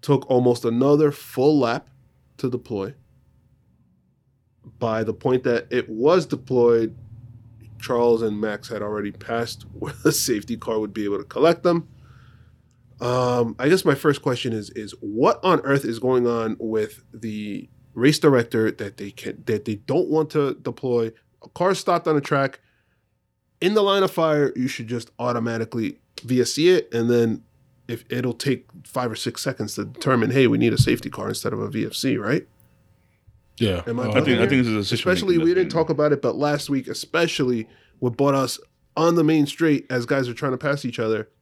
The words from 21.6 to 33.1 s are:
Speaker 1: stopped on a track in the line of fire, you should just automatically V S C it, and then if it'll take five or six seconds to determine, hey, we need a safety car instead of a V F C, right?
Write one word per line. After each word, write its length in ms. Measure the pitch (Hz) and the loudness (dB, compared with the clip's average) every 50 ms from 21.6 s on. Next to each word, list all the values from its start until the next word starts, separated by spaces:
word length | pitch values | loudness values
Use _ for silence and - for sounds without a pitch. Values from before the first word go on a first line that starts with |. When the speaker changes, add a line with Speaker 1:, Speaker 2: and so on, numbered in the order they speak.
| 180 190 196 | 0 0 0
Speaker 1:
stopped 320 | 185 - - 175 170 170 170 | 0 0 0 0 0 2 2
on 100 | 156 147 | 0 0
a 40 | |
track 380 | 139 - 151 139 139 135 - - _ _ _ _ _ _ _ _ _ _ _ _ _ _ _ _ _ _ _ _ | 0 0 0 0 0 0 -4 -8 _ _ _ _ _ _ _ _ _ _ _ _ _ _ _ _ _ _ _ _
in 120 | - 185 208 | -2 0 2
the 60 | 214 202 | 2 2
line 200 | 196 196 202 190 | 4 2 2 2
of 80 | 180 | 0
fire, 400 | - - 165 160 151 147 143 131 - | 0 0 0 2 2 2 2 0 0
you 120 | - 127 135 | -4 -4 -4
should 200 | - - 120 113 | -6 -8 -8 -8
just 220 | 123 120 117 - _ _ | -8 -8 -8 -12 _ _
automatically 800 | 127 123 120 120 117 117 117 113 113 110 - 120 110 95 - _ _ _ _ - - | -4 -2 -2 -2 -2 -2 -4 -4 -6 -6 -4 -4 -4 -4 -6 _ _ _ _ -18 -4
V 180 | 117 127 127 | -2 0 2
S 120 | 120 - - | 2 0 0
C 160 | - 156 175 | 0 4 4
it, 240 | 185 170 - - - | 4 4 2 -2 -4
and 160 | 117 117 117 | -2 0 2
then 340 | 120 120 117 113 110 - - _ _ _ _ _ _ _ _ - | 4 4 2 2 0 -4 -8 _ _ _ _ _ _ _ _ -10
if 160 | 120 117 - _ | -10 -10 -8 _
it'll 240 | - 123 127 127 117 | -6 -4 -4 -4 -4
take 340 | - - - 127 120 - _ - - - | -2 -2 -2 -2 -2 -4 _ -20 -20 -20
five 280 | - - 131 123 120 | -8 -6 -4 -4 -4
or 40 | 110 | -6
six 260 | 101 - 120 - - - | -6 -6 -6 -6 -4 -6
seconds 320 | 139 127 - 107 107 - | -6 -6 -6 -8 -8 -6
to 100 | - 101 | -8 -8
determine, 440 | - - - - 143 135 123 110 - | -8 -10 -6 -2 0 2 2 2 2
hey, 140 | 120 139 131 120 | 4 4 4 4
we 100 | 117 113 | 4 4
need 140 | 117 117 110 | 2 2 4
a 40 | - | 4
safety 320 | - - 120 117 - - | 2 2 2 0 -2 -10
car 200 | - - 101 - | -10 -8 -6 -6
instead 240 | - - - 107 113 | -6 -4 -4 -6 -4
of 60 | 107 | -4
a 80 | 110 104 | -6 -6
V 180 | - 113 113 | -4 -4 -6
F 80 | 110 - | -4 -6
C, 240 | - - 135 123 120 | -4 -2 -2 -2 -2
right? 300 | 104 104 135 170 - _ _ _ _ _ _ _ _ _ _ _ _ _ | 0 -2 -2 -2 -2 _ _ _ _ _ _ _ _ _ _ _ _ _